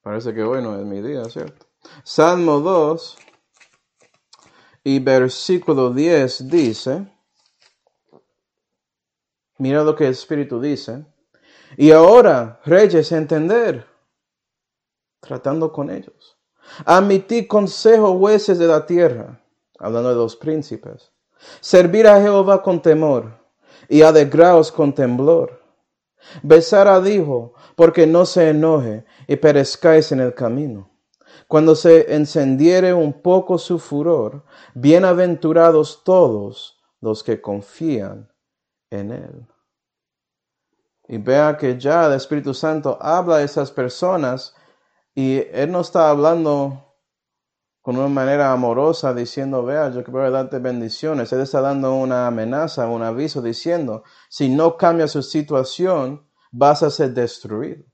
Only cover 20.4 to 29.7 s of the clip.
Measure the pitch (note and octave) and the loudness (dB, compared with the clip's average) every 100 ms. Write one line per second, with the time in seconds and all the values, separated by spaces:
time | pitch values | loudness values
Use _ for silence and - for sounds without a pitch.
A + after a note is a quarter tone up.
20.4 | D3+ D#3 D3 A2 G#2 - _ _ _ _ | -8 -8 -8 -16 -18 -20 _ _ _ _
21.4 | - - - F#3 F3 G#3 A3 G3+ G#3 G3+ | -20 -20 4 4 6 6 8 8 6 2
22.4 | F#3+ F#3+ F#3+ E3+ E3+ D#3 D#3 B2+ A2+ A2+ | 2 0 0 0 2 2 0 -2 -6 -20
23.4 | _ _ _ _ _ D3 D#3 D#3 C#3+ D3 | _ _ _ _ _ 6 8 6 4 4
24.4 | E3+ E3+ D#3 - D3 C3+ B2+ B2 C#3 E3 | 6 6 2 -2 -2 0 -4 0 2 2
25.4 | - - _ _ _ _ _ _ - - | 0 -12 _ _ _ _ _ _ -20 -16
26.4 | D3 D#3+ E3 G3+ G3 F#3+ F#3+ G#3 D3+ B2 | 4 4 6 4 6 4 2 -2 -2 -6
27.4 | A#2 _ _ - E3 F3 D#3 E3+ F#3 F3+ | -8 _ _ 2 4 6 4 4 2 2
28.4 | D#3+ D3+ D#3+ D#3 A#2 G#2+ _ _ - C#3+ | 2 2 0 0 -2 -10 _ _ -8 0
29.4 | D#3 C#3+ C3+ | 2 2 0